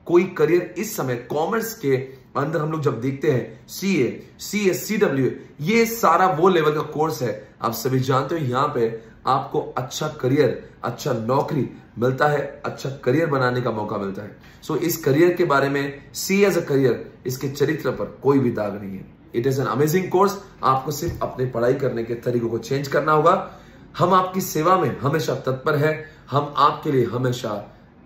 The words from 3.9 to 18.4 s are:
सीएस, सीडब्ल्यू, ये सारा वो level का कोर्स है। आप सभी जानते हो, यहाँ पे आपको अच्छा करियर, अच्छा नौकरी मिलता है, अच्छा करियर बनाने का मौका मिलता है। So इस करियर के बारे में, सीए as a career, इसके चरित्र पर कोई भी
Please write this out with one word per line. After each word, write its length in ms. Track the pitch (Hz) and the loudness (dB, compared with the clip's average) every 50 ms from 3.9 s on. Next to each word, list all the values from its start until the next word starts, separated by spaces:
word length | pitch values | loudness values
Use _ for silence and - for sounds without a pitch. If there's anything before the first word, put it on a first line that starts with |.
| 185 143 120 101 - - - - - - | 2 2 2 0 -2 -6 -14 -18 -18 -16
सीएस, 480 | - - 202 208 202 185 - - - | -10 -6 -2 0 2 2 0 0 -2
सीडब्ल्यू, 440 | - 214 - 202 147 139 135 127 - - - - - - - | -4 0 2 2 2 2 2 0 0 -2 -4 -12 -16 -14 -6
ये 240 | 147 185 226 233 233 | -2 2 4 4 4
सारा 420 | 226 - - 190 165 165 175 185 | 2 0 2 2 4 4 4 4
वो 220 | - 147 156 180 196 | 4 4 4 4 6
level 240 | 180 160 151 151 147 | 6 4 4 2 2
का 80 | 151 | 0
कोर्स 400 | 139 - - 147 156 160 139 - | -2 -4 -2 -2 -2 -2 -2 -2
है। 300 | 131 107 - - - - - - | -4 -4 -4 -6 -10 -18 -8 -6
आप 100 | - 117 | -4 -4
सभी 280 | 113 - - 135 131 127 | -4 -2 -2 0 0 0
जानते 400 | - 135 131 131 135 - 170 165 | 2 2 0 0 0 -2 -2 -4
हो, 60 | 143 | -2
यहाँ 260 | 123 123 131 147 143 143 | -2 0 0 0 0 0
पे 260 | 120 113 110 - - - - - - - | 0 0 0 -2 -6 -12 -18 -20 -6 -2
आपको 460 | 123 135 - - - - - - - - | 0 0 0 0 -2 -4 -4 -4 -4 -6
अच्छा 300 | 127 131 - - - 156 | -6 -6 -6 -6 -6 -6
करियर, 600 | 151 - - - 123 139 151 131 - - - - - - - - | -6 -4 -2 0 2 4 4 4 2 0 -4 -10 -16 -14 -10 -8
अच्छा 300 | 120 127 - - 139 120 | -8 -6 -4 -4 -4 -4
नौकरी 560 | 117 110 117 131 147 147 - 156 135 - - - - - - - - | -2 -2 0 0 0 0 0 -2 -2 -2 -4 -6 -14 -20 -16 -4 -2
मिलता 280 | 123 131 131 135 147 | 0 0 2 2 2
है, 340 | 151 147 139 - - - - - | 2 2 0 -2 -4 -8 -10 -10
अच्छा 240 | 117 - - - 135 | -8 -8 -8 -8 -8
करियर 380 | 131 - - 123 135 160 165 | -8 -4 0 0 2 2 2
बनाने 340 | 151 139 135 127 123 123 127 | 2 2 2 2 0 0 0
का 100 | 123 120 | -2 -2
मौका 260 | 110 107 104 104 110 | -2 -4 -4 -4 -4
मिलता 240 | 101 98 98 95 104 | -6 -6 -6 -6 -8
है। 160 | 104 101 - - - - - - - | -12 -14 -16 -20 -20 -20 -20 -12 -6
So 140 | - 156 | -6 -4
इस 200 | - 160 156 139 | -2 -2 -2 -4
करियर 360 | - - 139 135 156 175 180 175 | -2 0 2 4 6 4 4 4
के 120 | - 170 | 2 2
बारे 240 | 147 139 135 139 139 | 2 2 2 2 2
में, 440 | 143 139 139 139 - - - - - | 0 -2 -2 -4 -8 -12 -16 -14 -10
सीए 360 | - - - 190 196 202 190 | -6 -2 0 2 4 4 4
as 80 | 165 | 4
a 40 | 170 | 2
career, 320 | - - 139 139 135 120 104 - - - - - - | 0 0 2 2 4 2 2 -2 -6 -12 -16 -10 -8
इसके 240 | 127 131 - 147 131 | -8 -6 -4 -6 -6
चरित्र 420 | - - 139 156 156 - - 127 | -2 0 0 0 0 0 -2 -4
पर 280 | 107 104 101 - - - - | -4 -4 -6 -8 -8 -2 2
कोई 160 | 135 143 | 2 4
भी 120 | 131 | 4